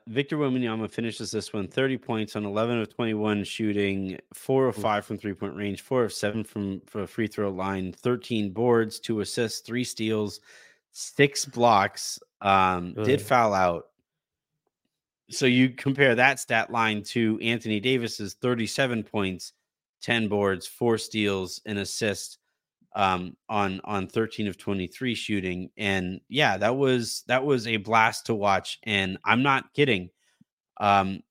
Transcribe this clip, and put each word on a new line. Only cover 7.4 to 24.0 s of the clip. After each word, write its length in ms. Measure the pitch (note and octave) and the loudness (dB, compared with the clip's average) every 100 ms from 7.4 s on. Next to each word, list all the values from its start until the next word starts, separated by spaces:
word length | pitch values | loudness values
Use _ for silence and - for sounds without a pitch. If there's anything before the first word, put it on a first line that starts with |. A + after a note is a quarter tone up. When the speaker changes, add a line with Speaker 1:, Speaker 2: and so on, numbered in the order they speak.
| G2+ | -4
Speaker 1:
line, 440 | F#2 F#2+ F#2+ F#2 | -2 -4 -2 -4
thirteen 580 | - B2+ B2 - A2+ G2+ | -4 -2 -2 -2 -2 -2
boards, 480 | F#2+ B2 A#2 A2 - | 0 4 4 2 -4
two 220 | - A2 | -4 -2
assists, 400 | F#2+ - A2+ - | -2 -2 -4 -4
three 240 | - A#2+ B2 | -6 -4 -4
steals, 560 | - A2 A2 G#2 - _ - - _ _ | -4 -2 0 -2 -6 _ -20 -20 _ _
six 540 | - - - C#3+ - C#3 | -16 -6 4 4 4 -6
blocks, 760 | A#2+ A#2+ G#2 G2+ - - - - - | 4 6 6 4 -2 -10 -10 -16 -4
um, 520 | G2+ G2 F#2 F2+ F2+ - G#2+ | 4 6 4 2 -4 -2 0
did 160 | C#3+ | 0
Speaker 2:
Ugh. 40 | - | 4
Speaker 1:
foul 280 | B2+ A2 | 4 4
out. 320 | G2 F2+ E2+ - _ _ _ _ _ _ _ _ _ _ _ _ _ - | 4 2 0 -8 _ _ _ _ _ _ _ _ _ _ _ _ _ -12
So 140 | - C3 | 0 4
you 240 | B2 C3 | 6 4
compare 460 | B2 C#3 C3+ C3+ A#2 | 2 -2 4 4 6
that 240 | C3+ C3+ | 4 2
stat 320 | - A2+ - | 0 -2 0
line 320 | A#2 A2 G#2+ | 0 0 0
to 360 | G#2 A#2+ A2+ A2 | -4 0 2 2
Anthony 380 | A#2 A#2 A2 G#2+ | -2 -2 -2 -2
Davis's 540 | A#2+ C3 A2+ - G2+ | 0 0 -2 -6 -10
thirty-seven 680 | - B2 A#2+ G#2+ - C3+ A#2 | -4 -2 -2 -2 -2 -2 -2
points, 500 | G#2+ G#2+ F#2+ F2+ - _ _ _ _ _ | -4 -2 -2 -4 -12 _ _ _ _ _
ten 260 | - A#2 G#2+ | -2 0 2
boards, 380 | G#2 G2+ F#2 - | 2 2 0 -6
four 320 | - A#2+ A2 | -2 0 0
steals, 640 | - A2 G2+ G2 F#2 - - | -2 -2 0 0 -4 -10 -8
an 100 | G2+ | -6
assist, 640 | F#2+ - A2 F#2+ - - _ _ _ _ _ G2+ | -6 -4 -2 -4 -8 -18 _ _ _ _ _ 0
um, 420 | F#2+ F#2 F2+ - - | 2 0 -4 -12 -4
on, 320 | G#2+ G2 F#2+ | 0 0 -2
on 240 | - G2+ | -4 -4